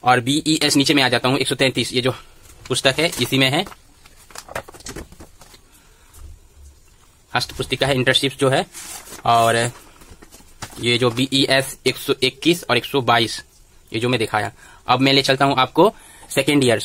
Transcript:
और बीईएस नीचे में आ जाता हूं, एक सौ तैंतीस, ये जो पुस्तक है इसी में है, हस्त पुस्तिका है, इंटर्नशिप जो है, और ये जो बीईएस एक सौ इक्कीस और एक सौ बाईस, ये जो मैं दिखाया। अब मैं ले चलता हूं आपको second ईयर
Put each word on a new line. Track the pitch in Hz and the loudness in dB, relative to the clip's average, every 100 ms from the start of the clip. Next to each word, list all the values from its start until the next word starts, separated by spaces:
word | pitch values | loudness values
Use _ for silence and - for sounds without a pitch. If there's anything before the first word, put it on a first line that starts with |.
और | 120 123 | 2 2
बीईएस | 120 147 151 156 147 143 | 2 -2 0 0 2 2
नीचे | 139 | 2
में | 147 | 2
आ | 127 | 2
जाता | 120 123 | 2 0
हूं, | 135 | 0
एक | 131 | -2
सौ | |
तैंतीस, | 135 135 127 117 | 0 0 0 -4
ये | 127 | -2
जो | 127 120 - - - - - | -2 -4 -14 -20 -20 -20 -6
पुस्तक | 127 135 131 | -2 0 0
है | 165 - | -2 -2
इसी | 143 131 | -2 2
में | 131 | 2
है, | 143 196 - _ _ - - - - - - - - - - - - - - - - _ _ _ _ - - - - - - - _ _ _ _ _ _ | 0 -4 -12 _ _ -20 -20 -20 -20 -14 -14 -14 -20 -18 -16 -18 -20 -20 -20 -20 -20 _ _ _ _ -20 -20 -20 -20 -20 -20 -20 _ _ _ _ _ _
हस्त | 123 - | -6 -6
पुस्तिका | - 131 131 135 | -8 -6 -2 0
है, | |
इंटर्नशिप | 135 123 131 139 | 0 2 2 0
जो | - 135 | 0 0
है, | 135 190 - - - - - | 0 -4 -12 -16 -16 -18 -6
और | - 117 117 113 120 - - - - - - - - - - - | 0 2 4 2 -2 -6 -20 -20 -20 -20 -20 -20 -20 -20 -18 -6
ये | 117 120 | -2 0
जो | 123 | 0
बीईएस | 113 131 135 139 135 135 - 127 | 0 -2 0 2 0 0 -4 -4
एक | 123 | -4
सौ | - 127 | -4 -2
इक्कीस | 131 127 151 170 - | -2 0 0 0 0
और | 120 | -2
एक | |
सौ | - 143 | 0 -4
बाईस, | 123 117 117 - - _ - - _ | 2 2 0 -6 -14 _ -20 -20 _
ये | 113 | -4
जो | 120 | -2
मैं | 127 | -2
दिखाया। | 110 107 104 - - - - | -2 -4 -4 -10 -20 -20 -2
अब | 123 | 2
मैं | 135 | 4
ले | 139 | 2
चलता | 135 131 | 2 2
हूं | 139 135 | 2 2
आपको | 127 - 190 - - - - | 0 4 4 2 -20 -20 -6
second | - 135 147 | -2 2 4
ईयर | 127 107 | 4 2